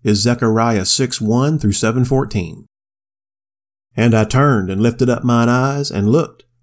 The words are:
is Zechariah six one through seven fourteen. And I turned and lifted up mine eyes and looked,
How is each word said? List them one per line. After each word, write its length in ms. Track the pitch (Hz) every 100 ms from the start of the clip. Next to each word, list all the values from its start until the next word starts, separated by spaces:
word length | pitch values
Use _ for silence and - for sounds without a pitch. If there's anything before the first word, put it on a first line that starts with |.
is 180 | 107 104
Zechariah 640 | 120 120 117 113 117 107 92
six 340 | - 131 -
one 380 | 107 120 143 156
through 140 | 104
seven 340 | 98 110 123 123
fourteen. 600 | 135 135 107 82 - - _ _ _ _ _ _ _ _ _ _ _ _ -
And 180 | 117
I 120 | 110 107
turned 440 | 127 143 117 92
and 120 | 95
lifted 280 | 117 117 123
up 140 | 120
mine 240 | 123 120 117
eyes 420 | 123 135 143 139
and 200 | - 101
looked, 340 | 151 - - _ _